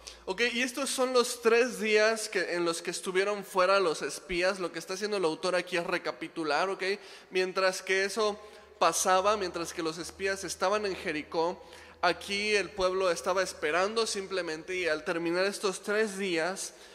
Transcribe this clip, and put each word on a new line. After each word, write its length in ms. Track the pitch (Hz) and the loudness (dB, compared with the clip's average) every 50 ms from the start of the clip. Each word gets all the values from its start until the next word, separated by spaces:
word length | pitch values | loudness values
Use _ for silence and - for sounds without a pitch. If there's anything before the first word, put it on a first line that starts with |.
| - - - - - | -14 -20 -18 -14 -8
Ok, 160 | - 185 185 233 247 | -6 -2 0 0 0
y 80 | 240 233 | 2 0
estos 300 | 254 254 247 294 269 247 | -2 -2 -2 -4 -4 -2
son 240 | - 262 254 247 254 | 0 0 0 4 4
los 260 | 247 233 240 - - | 4 2 2 0 2
tres 400 | - 226 226 240 254 247 202 180 | 4 6 6 6 4 4 0 -2
días 480 | 208 214 214 214 214 220 226 220 220 - | 0 4 4 6 6 4 2 0 -4 -4
que, 240 | - 190 170 117 | -2 -2 -2 0
en 140 | 165 175 170 | 0 0 0
los 160 | 170 165 170 | 0 0 -2
que 80 | - 185 | -4 -6
estuvieron 560 | 175 - - 196 180 185 196 202 208 202 190 | -8 -6 -6 -2 0 2 2 2 0 -4 -6
fuera 340 | - - 190 180 185 196 196 | -2 2 2 4 6 6 4
los 220 | 190 165 151 - | 4 2 0 0
espías. 580 | 170 131 - - - - 185 170 180 185 202 190 | -4 -6 -8 -8 -8 -4 -2 0 2 0 0 0
Lo 100 | 180 165 | -4 -6
que 80 | - 165 | -6 -8
está 140 | 160 - | -8 -8
haciendo 240 | 190 190 214 208 208 | -8 -6 -4 -2 0
el 80 | 202 180 | 2 2
autor 300 | 160 160 156 - 185 175 | 2 0 0 -2 0 0
aquí 240 | 180 175 - 185 170 | 0 0 0 -2 -2
es 80 | 170 | 0
recapitular, 800 | 175 175 170 - 160 151 - 160 160 - 165 160 151 143 151 180 190 | 0 -2 -2 -2 -4 -8 -6 -10 -10 -6 -4 -2 0 2 2 2 0
ok. 140 | 196 185 185 190 202 202 - - - - - - | -2 -2 -2 -4 -4 -4 -8 -16 -20 -20 -12 -4
Mientras 500 | - 185 185 185 180 190 190 185 185 - | 0 0 0 0 0 2 2 2 2 0
que 240 | - - 190 190 196 | -2 0 0 2 2
eso 340 | 202 196 233 214 208 202 202 - - - - - - - - | 0 0 0 0 0 0 -2 -10 -18 -20 -20 -20 -10 -2 4
pasaba, 600 | 185 165 165 - - 196 185 190 190 202 220 214 | 4 4 4 4 4 4 4 4 6 4 2 2
mientras 340 | 190 175 170 170 165 160 | 0 -4 -4 -6 -6 -6
que 100 | - 175 | -6 -4
los 140 | 165 160 160 | -4 -4 -4
espías 480 | 175 160 - - - 190 196 196 190 - | -6 -10 -10 -10 -6 -4 -4 -4 -4 -6
estaban 400 | 160 - - 190 185 208 214 214 | -8 -4 0 0 2 2 2 0
en 100 | 196 180 | -2 -4
Jericó, 720 | - - 190 156 151 - - - 165 160 170 196 - - - - - - - - - | -4 -4 -4 -4 -4 -4 -4 -2 0 0 0 -2 -6 -12 -20 -20 -20 -20 -16 -6 0
aquí 520 | - 180 170 - - - 202 202 208 214 208 | 2 2 2 0 -2 -4 -2 -2 0 2 2
el 140 | 202 185 165 | 2 0 0
pueblo 420 | - - 185 185 185 190 190 180 | -2 0 0 0 2 2 2 2
estaba 320 | 170 175 - 196 180 190 | 2 0 0 0 0 0
esperando 640 | 185 185 - - - 151 156 175 190 208 220 226 226 | 0 -2 -4 -4 -2 0 2 2 2 2 0 -2 -2
simplemente, 680 | 214 - 202 190 180 190 185 175 165 156 160 156 170 185 | -2 -2 -6 -6 -4 -4 -4 -4 -4 -6 -8 -8 -6 -4
y 100 | 185 180 | -2 0
al 200 | 160 151 156 151 | 0 0 0 -2
terminar 400 | 185 175 165 170 165 170 180 190 | -2 -2 -2 0 0 0 2 0
estos 360 | 202 202 - - 196 180 - | 0 -2 -2 -2 -2 -2 -2
tres 360 | - - 208 214 220 214 190 190 | -4 -2 0 0 0 0 -2 -4
días, 560 | 202 190 170 160 160 175 190 185 - - - - - - | -2 0 0 0 0 -2 -4 -6 -8 -12 -12 -16 -20 -20